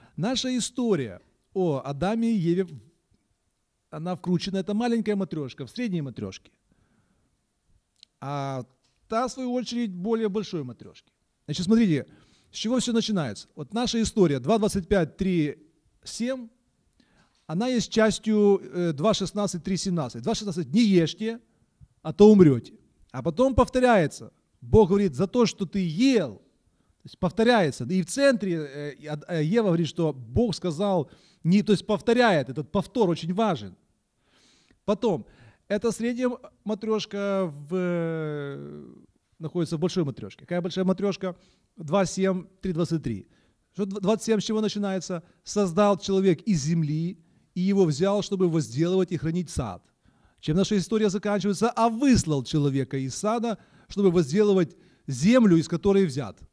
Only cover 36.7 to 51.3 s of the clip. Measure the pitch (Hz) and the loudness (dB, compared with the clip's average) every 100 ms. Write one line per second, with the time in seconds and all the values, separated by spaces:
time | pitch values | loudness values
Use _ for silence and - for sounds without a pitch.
36.7 | 214 220 220 - 202 202 196 185 143 143 | -6 -2 -4 -4 -6 -4 -2 -4 -6 -8
37.7 | 180 180 175 165 160 156 147 143 139 143 | -4 -2 -2 -4 -4 -6 -6 -8 -10 -14
38.7 | 147 135 - _ _ _ - 160 180 165 | -16 -18 -20 _ _ _ -14 -8 -4 -4
39.7 | 160 175 185 151 127 101 - - 175 175 | -2 -2 -2 -4 -4 -12 -16 -8 -6 -4
40.7 | 190 185 185 202 185 185 175 _ _ _ | -2 0 0 -2 -4 -8 -10 _ _ _
41.7 | - 156 190 190 - 190 185 - _ 190 | -16 -2 0 0 0 0 -2 -6 _ -6
42.7 | 165 175 160 123 104 - _ _ _ _ | -2 -2 -2 -4 -8 -10 _ _ _ _
43.7 | - 202 196 185 220 - 220 - 214 214 | -8 -6 -4 -2 -2 0 -2 0 -2 -2
44.7 | 208 202 190 - 175 - _ - 208 196 | -2 -4 -4 -6 -10 -12 _ -8 -2 0
45.7 | 165 208 202 - 190 190 160 - 180 135 | 2 2 2 0 2 2 2 0 0 0
46.7 | 170 151 156 170 202 _ _ _ - 185 | 0 0 -2 -4 -8 _ _ _ -4 0
47.7 | 196 180 135 190 208 - 196 185 160 113 | 4 4 2 0 0 -2 0 2 0 -2
48.7 | 120 165 185 185 160 160 170 160 - 120 | -2 0 2 0 -2 -4 -4 -4 -6 -6
49.7 | 87 _ _ _ _ _ _ - 160 196 | -8 _ _ _ _ _ _ -2 0 2
50.7 | 208 170 220 214 190 208 | 0 0 0 0 0 -2